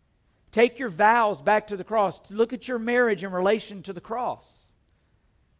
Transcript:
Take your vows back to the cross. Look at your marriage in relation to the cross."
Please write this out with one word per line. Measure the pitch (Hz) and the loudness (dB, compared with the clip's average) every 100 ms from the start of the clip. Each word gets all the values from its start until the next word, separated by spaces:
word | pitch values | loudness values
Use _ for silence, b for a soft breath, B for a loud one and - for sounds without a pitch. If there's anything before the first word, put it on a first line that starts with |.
| _ _ _ _ _ | _ _ _ _ _
Take | 214 240 240 | 2 2 2
your | 254 | -8
vows | 160 214 240 214 160 | 2 4 4 2 0
back | 143 214 214 | 2 0 0
to | 202 | -8
the | |
cross. | 185 220 196 - - | -4 0 0 -2 -8
Look | 202 233 | -2 -2
at | 240 - | -2 -8
your | 247 | -6
marriage | 226 247 240 190 196 | -2 2 2 0 -4
in | |
relation | 180 190 220 - 202 | 0 2 0 -2 -14
to | 180 | -14
the | 175 | -14
cross." | - 226 226 113 - - _ _ _ _ _ _ _ _ _ _ | -10 -6 -6 -8 -12 -20 _ _ _ _ _ _ _ _ _ _